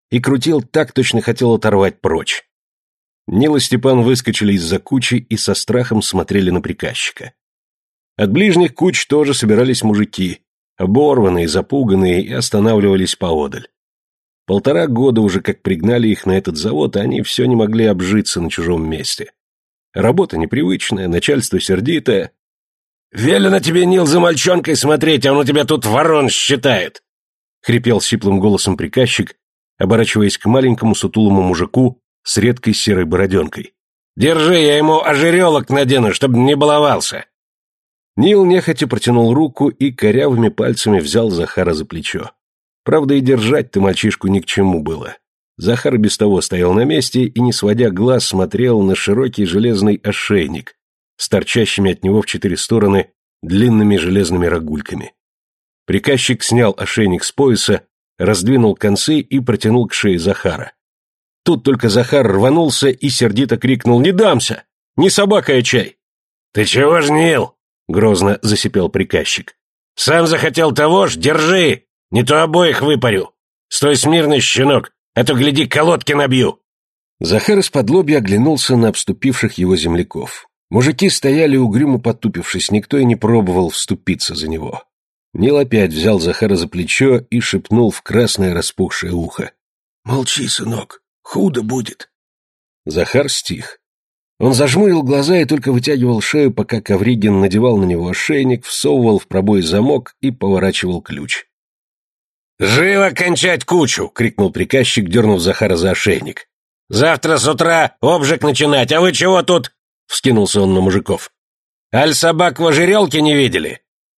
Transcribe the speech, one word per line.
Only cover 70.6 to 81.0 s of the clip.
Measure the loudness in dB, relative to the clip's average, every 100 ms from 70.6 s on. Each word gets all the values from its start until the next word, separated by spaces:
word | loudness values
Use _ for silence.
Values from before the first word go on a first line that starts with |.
| 0
того | 2 2 2 2
ж, | 0
держи! | 0 0 2 2 2 0 _ _ _
Не | -2
то | 2 2
обоих | 2 2 2 2
выпарю! | 0 0 0 -2 -4 _ _ _ _
Стой | -2 0 2
смирно, | 2 2 2 2
щенок, | 0 0 2 2 -2 _ _
а | -2
то, | 0
гляди, | 2 0 0 -2
колодки | 0 0 0 0
набью!" | 0 0 2 0 -2 _ _ _ _ _ _
Захар | -2 0 2 0
из-под | 2 -2 2
лобья | 2 2 0
оглянулся | 2 2 2 0 0 2
на | 2
обступивших | 0 -6 -2 -2 -2 -4
его | -2 0 0
земляков. | 0 -2 -4 -8 -14 -16 -20 _ _
Мужики | 0 2 2